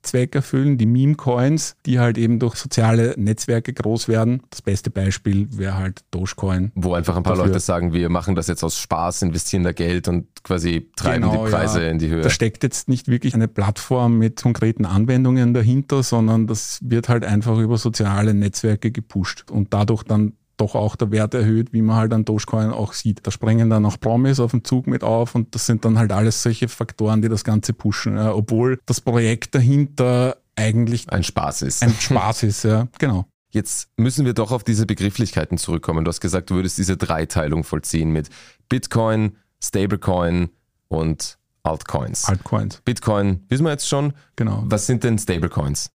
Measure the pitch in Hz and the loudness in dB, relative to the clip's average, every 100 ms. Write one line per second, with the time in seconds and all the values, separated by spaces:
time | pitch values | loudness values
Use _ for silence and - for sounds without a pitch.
0 | - 127 127 139 - 135 143 131 110 123 | -2 -2 0 -2 0 0 2 2 4 4
1 | 139 151 131 120 131 156 - - - 123 | 2 2 0 2 2 0 -4 -8 -2 2
2 | 120 110 113 117 120 - - - 110 113 | 2 2 2 2 0 -4 -4 2 4 4
3 | 117 123 104 110 - 117 - - 104 113 | 2 0 -2 -2 0 -2 -2 -4 -2 -2
4 | - 110 113 123 _ - - 95 - 98 | 0 2 2 0 _ -8 -4 -2 -2 -2
5 | 98 98 107 98 104 104 95 95 95 95 | -2 0 0 0 0 -4 -4 -2 -4 -6
6 | _ 90 95 - 95 92 92 - 90 87 | _ -6 -6 -4 -2 0 -2 -2 0 0
7 | 85 90 87 92 92 90 - 87 87 85 | 0 0 0 2 2 2 0 0 2 0
8 | 85 87 85 87 82 87 80 - - 82 | 0 0 0 -2 -2 -2 -4 -4 -4 -2
9 | 87 - 92 82 - 98 87 85 85 90 | -2 -2 -2 -2 -2 0 0 0 -2 0
10 | 90 87 - - - 90 85 82 - - | 0 -2 -4 -18 -4 -2 0 -2 -6 -6
11 | 85 82 113 110 110 - - 85 82 80 | -2 0 2 0 0 0 0 0 0 0
12 | 80 82 78 76 113 - 131 - - 127 | 0 0 0 0 -2 -2 -4 -4 -4 -2
13 | - 120 127 113 110 - 101 - - 127 | 0 0 0 0 -2 0 -2 -2 -2 0
14 | 120 117 113 113 123 113 110 113 95 95 | 2 4 2 0 -2 0 0 0 0 2
15 | 113 127 127 127 120 120 110 131 139 139 | 2 2 4 4 2 4 2 2 0 -2
16 | 127 120 110 113 110 110 - - 123 117 | 0 2 2 2 2 -2 -6 -10 -2 -2
17 | 117 117 113 104 113 113 110 117 120 107 | 2 0 2 0 2 2 2 0 0 0
18 | 104 98 107 101 101 - 113 107 113 110 | 0 2 2 2 0 0 0 0 -2 -4
19 | - 101 95 - - 107 98 101 104 110 | -6 -4 -4 -8 -6 -4 0 0 0 0
20 | - 107 107 - _ - 104 - 104 - | 0 0 0 -2 _ -4 -2 0 -2 -2
21 | 110 107 107 127 107 113 117 113 110 113 | -2 0 0 0 2 2 0 0 2 2
22 | 110 113 107 107 - 110 110 113 101 - | 2 2 0 -2 0 -2 0 -2 -6 -4
23 | 113 98 - - 113 113 113 110 104 - | -4 -2 -6 -2 2 4 4 4 2 0
24 | 110 117 135 131 120 120 - 127 131 127 | 0 2 2 2 2 0 0 -2 0 -2
25 | 110 113 120 123 110 120 - 113 113 113 | 0 0 0 -2 -2 -4 0 2 2 2
26 | 110 98 110 - 120 113 120 - 113 - | 2 2 2 2 -2 0 -4 -4 -10 -2
27 | 107 110 110 107 - 107 - 110 107 - | 0 2 2 0 0 0 0 -2 -2 -2
28 | 110 101 107 104 101 110 123 127 - 123 | -2 0 0 0 0 2 2 0 -4 -2
29 | - 117 113 117 - 139 123 139 143 147 | 0 2 2 0 -2 2 4 4 2 0
30 | 123 123 127 - _ - 110 110 113 120 | 2 2 0 -2 _ -2 0 2 0 -2
31 | - 95 85 - 71 - 69 - 117 110 | -2 -2 -2 -4 -4 -4 -4 2 2 2
32 | - - 98 113 107 104 110 107 120 - | 0 0 0 0 -2 0 2 2 0 -2
33 | 143 95 - _ _ 117 - - - - | 0 0 -4 _ _ -6 -4 -8 -8 0
34 | 120 131 131 113 107 123 113 107 107 104 | 0 2 0 0 -2 -2 0 0 0 0
35 | 101 - 110 - 78 87 - 82 - 80 | -2 0 -2 -2 -2 -4 -2 -4 -2 0
36 | 80 85 92 90 - 92 92 - 95 90 | -2 -2 -2 -4 -2 -2 -2 -2 -2 -2
37 | - 80 80 - 76 78 76 78 - 80 | -2 -2 -2 -2 0 -2 -2 -6 -2 -2
38 | 78 78 76 - - _ _ 127 - 117 | 0 0 -4 -16 -20 _ _ -4 -2 -2
39 | 113 110 107 - _ _ - 101 98 101 | 0 2 0 -4 _ _ -4 -2 0 0
40 | - 90 85 87 85 _ _ _ _ 80 | 0 0 2 0 -2 _ _ _ _ -2
41 | 80 76 - - _ _ 80 80 - 78 | -2 -4 -8 -14 _ _ -6 -6 -4 -6
42 | 60 - - 95 - 110 101 - - 120 | -4 -4 -2 -2 -2 -4 -4 -4 -4 -2
43 | - 104 101 92 - 131 160 143 - 143 | 0 0 0 -2 -2 0 0 -2 -2 -2
44 | 143 143 _ - 113 104 113 107 - 123 | -2 -4 _ -4 -2 -2 -2 -2 0 0
45 | 120 107 - 85 82 - 71 73 - | 0 0 0 -2 -2 -4 -4 -4 -8